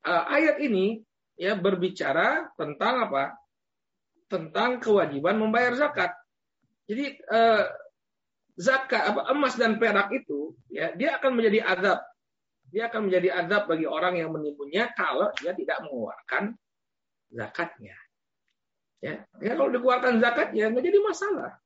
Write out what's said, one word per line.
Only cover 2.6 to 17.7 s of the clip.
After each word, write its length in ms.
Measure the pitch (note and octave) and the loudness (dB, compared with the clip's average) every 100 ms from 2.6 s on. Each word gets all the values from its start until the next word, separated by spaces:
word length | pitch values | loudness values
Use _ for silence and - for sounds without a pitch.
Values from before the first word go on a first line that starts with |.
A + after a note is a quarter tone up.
| D3+ D3 G#3 B3+ G#3+ | -8 -2 -2 0 0
apa? 320 | - C#3 - _ _ _ _ _ _ _ _ _ | -2 -2 -6 _ _ _ _ _ _ _ _ _
Tentang 500 | F#3 D#3+ F#3+ A#3 B3 | -6 -4 -2 0 0
kewajiban 560 | A#3 G#3 D#3 C#3 E3 G#3+ | 2 4 4 0 0 2
membayar 400 | A3 A#3 B3 B3 | 2 2 2 2
zakat. 400 | D4 G#3 F3+ - _ _ _ _ _ _ - | 0 0 -4 -4 _ _ _ _ _ _ -10
Jadi, 320 | A3 C#4+ - | -6 -6 -10
eh, 440 | - A3 A3+ G#3+ F3+ - - _ _ _ _ _ _ - | -2 4 4 4 2 -4 -18 _ _ _ _ _ _ -4
zakat 560 | F#3 C4 C4 A3 D#3+ | 0 0 0 0 0
apa, 160 | G3+ - | 0 0
emas 320 | C#4+ C4+ A#3 | 0 0 2
dan 160 | A3+ G#3+ | 0 2
perak 320 | A3+ G3+ G3 | 2 2 0
itu 480 | C4 - C#3+ D#3+ - _ | -4 -6 -8 -8 -12 _
ya, 220 | C3 E3 E3 | -6 -6 -2
dia 240 | C#4 C4+ | -2 2
akan 160 | C4+ B3 | 0 4
menjadi 300 | A3+ G#3+ F#3 | 4 4 2
azab. 340 | F3+ G3 F3 - _ _ _ _ _ C3 | 0 2 0 -4 _ _ _ _ _ _
Dia 160 | F3+ A3+ | -6 -4
akan 240 | A3+ G#3 | -2 0
menjadi 160 | F#3 F3+ F3+ | 2 2 0
azab 240 | E3+ G#3 G#3 | 0 0 0
bagi 160 | D#3+ | -2
orang 320 | D#3 D#3 F3+ F3+ | -2 -2 -2 -2
yang 160 | D#3+ | -4
menimbunnya 560 | D#3 D3 C#3+ C#3 E3+ A#3+ - | -4 -6 -8 -4 -2 -2 -2
kalau 320 | E3+ C3 G3+ - | -2 0 -2 -2
dia 160 | B3+ | -6
tidak 320 | D4 F#4+ - | -6 -4 -6
mengeluarkan 720 | D3+ C#3+ G#2 - - C3 G3+ A#3 _ _ _ _ _ _ _ | -6 -8 -8 -10 -6 -4 -4 -8 _ _ _ _ _ _ _
zakatnya. 640 | A#2 A2 - E3+ | -10 -10 -6 -8